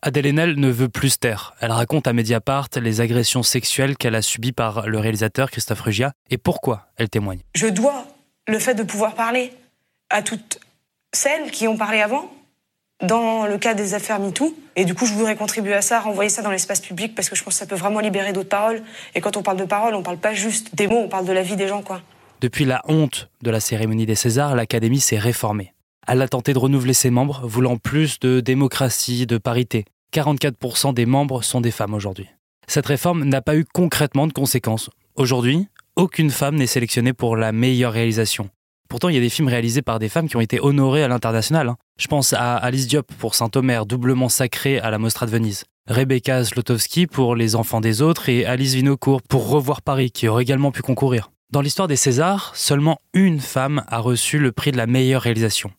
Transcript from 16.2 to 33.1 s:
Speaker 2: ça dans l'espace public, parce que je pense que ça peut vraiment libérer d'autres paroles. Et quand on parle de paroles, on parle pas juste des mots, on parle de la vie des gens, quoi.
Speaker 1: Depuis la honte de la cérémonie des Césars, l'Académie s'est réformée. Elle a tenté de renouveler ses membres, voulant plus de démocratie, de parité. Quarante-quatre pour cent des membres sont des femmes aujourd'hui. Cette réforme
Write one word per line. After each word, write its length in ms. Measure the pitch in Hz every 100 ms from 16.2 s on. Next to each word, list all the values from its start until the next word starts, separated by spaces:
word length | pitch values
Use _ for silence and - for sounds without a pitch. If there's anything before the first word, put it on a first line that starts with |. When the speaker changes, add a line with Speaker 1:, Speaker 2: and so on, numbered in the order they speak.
| 208
Speaker 2:
ça 140 | 202
dans 80 | 214
l'espace 300 | 190 - 196
public, 340 | - 175 220
parce 160 | 220 190
que 60 | 190
je 60 |
pense 120 | -
que 40 | -
ça 80 | 185
peut 80 |
vraiment 260 | 196 185 214
libérer 340 | 214 196 196
d'autres 160 | 190 190
paroles. 320 | 202 214 226 220 - -
Et 80 | -
quand 160 | 185 208
on 40 |
parle 140 | 196 190
de 80 |
paroles, 300 | 190 202 226
on 80 | 214
parle 160 | 180 175
pas 160 | 208
juste 400 | 208 208 214 -
des 140 | 160 202
mots, 100 | 233
on 100 | 214
parle 160 | 190
de 80 | 185
la 100 | 185
vie 140 | 185 196
des 120 | 196
gens, 120 | 202
quoi. 220 | 202 185 - _ _ _
Speaker 1:
Depuis 240 | 123 - 143
la 160 | 127 -
honte 440 | 156 147 - - _
de 80 | 120
la 100 | 110
cérémonie 440 | - 110 110 110
des 100 | 110
Césars, 400 | 107 123 117 147
l'Académie 460 | 127 113 120 113 135
s'est 180 | - 110
réformée. 540 | 107 120 113 107 95 _ _ _ -
Elle 160 | 127
a 60 | 131
tenté 240 | 131 120
de 60 | 127
renouveler 340 | 131 139 123
ses 180 | 127 131
membres, 300 | 120 139 139
voulant 340 | 123 110 127 120
plus 420 | 117 139 156 -
de 200 | 127 127
démocratie, 840 | 123 131 139 - 135 - - 123 123
de 120 | 117
parité. 480 | 127 117 127 117 104 _ _
Quarante-quatre 440 | 165 147 143 147 120
pour 200 | 127 110
cent 160 | 139
des 140 | 123 117
membres 360 | 135 143 131
sont 180 | 110 127
des 120 | 120
femmes 220 | 110 104
aujourd'hui. 340 | 107 98 92 95 _ _ _ -
Cette 180 | - 139
réforme 380 | 147 180